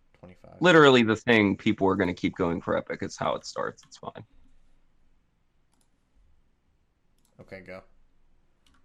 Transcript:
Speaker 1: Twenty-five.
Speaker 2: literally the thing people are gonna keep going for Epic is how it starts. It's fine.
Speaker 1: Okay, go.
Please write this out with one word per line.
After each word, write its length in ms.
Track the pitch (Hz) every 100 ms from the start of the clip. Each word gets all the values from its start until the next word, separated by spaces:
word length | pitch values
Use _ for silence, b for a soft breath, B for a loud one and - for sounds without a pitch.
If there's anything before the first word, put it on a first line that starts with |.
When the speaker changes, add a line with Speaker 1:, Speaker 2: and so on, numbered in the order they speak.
| _ _
Speaker 1:
Twenty-five. 380 | 90 - - -
Speaker 2:
literally 420 | 175 160 143 127
the 140 | 110 107
thing 400 | - 113 104 98
people 300 | 113 104 95
are 100 | 95
gonna 180 | 87
keep 200 | 87 92 -
going 260 | 87 82
for 140 | - 82
Epic 240 | - 82
is 140 | 92 -
how 180 | 76
it 100 | 64
starts. 380 | - - 52 - -
It's 120 | -
fine. 260 | - - 110 - - _ _ _ _ _ _ _ _ _ _ _ _ _ _ _ _ _ _ _ _ _ _ _ _ _ _ _ _ _
Speaker 1:
Okay, 200 | - 95
go. 220 | 90 92 - _ _ _ _ _ _ _ _ _